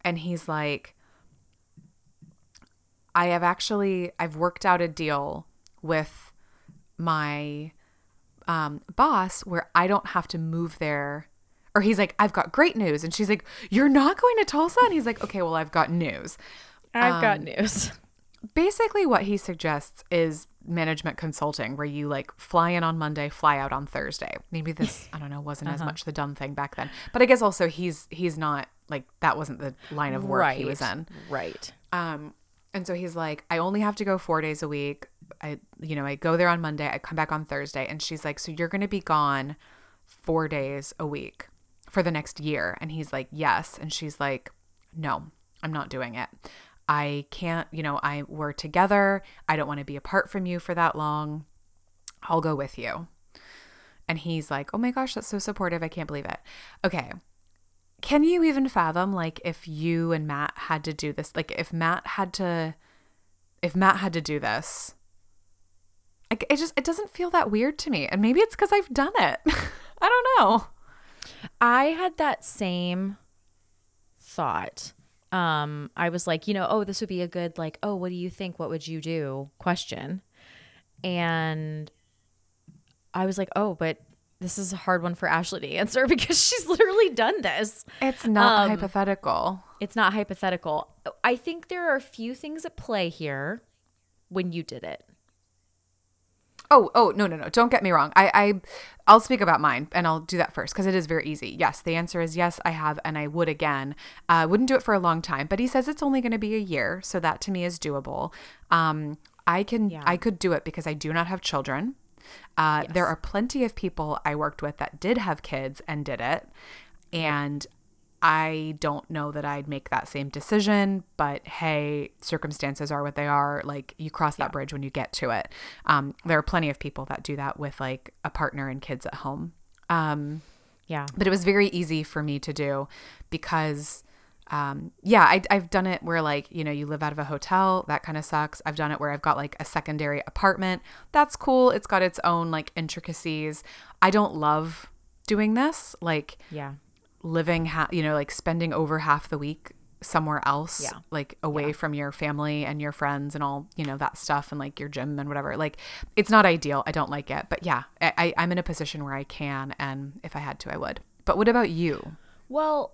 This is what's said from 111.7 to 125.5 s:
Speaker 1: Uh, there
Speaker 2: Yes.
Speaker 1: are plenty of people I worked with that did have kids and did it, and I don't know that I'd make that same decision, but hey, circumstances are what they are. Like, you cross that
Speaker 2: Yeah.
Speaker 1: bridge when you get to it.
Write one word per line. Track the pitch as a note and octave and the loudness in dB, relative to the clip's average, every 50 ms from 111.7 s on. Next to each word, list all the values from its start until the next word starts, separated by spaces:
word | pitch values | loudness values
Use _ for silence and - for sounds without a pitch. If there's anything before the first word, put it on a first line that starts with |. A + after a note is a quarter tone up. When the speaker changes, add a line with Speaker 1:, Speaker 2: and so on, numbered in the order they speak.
| C3+ C3+ F#3 A#3+ C4+ - _ _ _ - - - - - - - _ - | -2 -2 -2 -4 -6 -8 _ _ _ -20 -20 -20 -20 -20 -20 -4 _ 2
Speaker 1:
Uh, | D#3+ D#3 D3+ D3+ - - | 4 4 4 2 0 0
there | E3 F3+ F3 | 0 2 2
Speaker 2:
Yes. | - | 2
Speaker 1:
are | D#3+ - | 0 -2
plenty | - - - G3 A3 B3 - C#4+ B3 | -4 -4 -2 -2 -2 0 0 0 0
of | - - | 0 -2
people | - - F#3 - - D#3 D3+ D3 - - | -4 -6 -4 -4 -4 -4 -4 -4 -4 -2
I | D3 D3 | -4 -2
worked | D3 D3+ D3 D3 - - | 0 -2 -2 -2 -4 -6
with | D3 D3 - | -6 -6 -6
that | D3+ - - D3 | -8 -8 -8 -4
did | - F#3 B3 A#3+ | -2 0 0 0
have | G#3 F#3+ D#3 D3 - | 0 -2 -4 -4 -4
kids | - - C3+ C3+ C3+ C#3 - - - | -6 -6 -6 -6 -6 -8 -8 -8 -6
and | D#3+ D3 D3 | -6 -6 -4
did | - C3 A#2 | -4 -6 -4
it, | A#2 B2 D3+ - - - - - - - - - - - - - - _ - | -2 -2 -2 -2 -4 -10 -20 -20 -20 -20 -20 -20 -20 -20 -20 -20 -16 _ -6
and | E3 E3 D#3 D3 C#3+ C#3+ C#3+ D3 D3 - - - _ _ _ _ _ _ _ _ _ - E3 | -2 -2 0 0 0 0 -2 -4 -6 -8 -10 -16 _ _ _ _ _ _ _ _ _ 2 4
I | D#3 D#3 D#3+ D#3 D#3+ D#3 D#3 D#3 D#3 D3 | 4 4 2 0 -2 -4 -4 -6 -6 -2
don't | - D#3 D3 D3 - - | -2 -2 -2 -2 -6 -8
know | E3 D#3 D3 D3 | -6 -6 -6 -4
that | D3 D3+ D3 | -6 -6 -6
I'd | D3 C#3+ C#3+ C#3+ D3 | -4 -6 -6 -6 -8
make | D3 C#3 - - | -8 -8 -6 -2
that | - C3 - - | -2 -2 -2 -2
same | - C#3 C#3 C#3+ | -6 -6 -6 -6
decision, | - C#3+ C#3+ - A3 G#3+ G3+ G3+ G#3+ G3+ G3+ G3 G3 F#3+ F3 - _ | -6 -6 -2 2 2 4 4 4 4 4 4 4 2 -2 -4 -8 _
but | - D#3 C#3+ C#3+ - - - | -2 -2 -2 -2 -4 -8 -12
hey, | - - E3+ D#3+ D#3 D3 D3 D3 D3 D3 C#3+ - - _ | -10 -4 -2 0 0 0 0 0 -2 -4 -4 -6 -10 _
circumstances | - - - D#3 - D3+ D3 - - C#3+ C#3 - D3+ D3 | -6 -4 -4 -4 -4 -6 -6 -4 -4 -4 -4 -4 -4 -4
are | D3+ D3 C#3+ | -4 -2 -4
what | C#3+ C#3+ | -4 -4
they | - D3 D3 | -2 0 2
are. | C#3+ C#3+ C#3+ C#3+ C#3+ C#3+ - | 2 2 2 2 0 -4 -6
Like, | C#3+ C#3+ C#3+ C#3 - - - | -6 -8 -10 -12 -14 -14 -12
you | D#3 D#3 | -10 -10
cross | - - E3 D3+ C#3+ - | -2 0 0 0 0 0
that | C#3+ | -2
Speaker 2:
Yeah. | C3+ | -4
Speaker 1:
bridge | - C#3+ C3+ C#3 D3 | -2 -4 -6 -6 -6
when | C#3 | -8
you | C#3 C#3 | -8 -6
get | - D3 B2+ - - | -4 -6 -6 -4 -4
to | - - B2+ | -4 -2 -2
it. | A2+ G#2 - - | 0 -2 -2 -6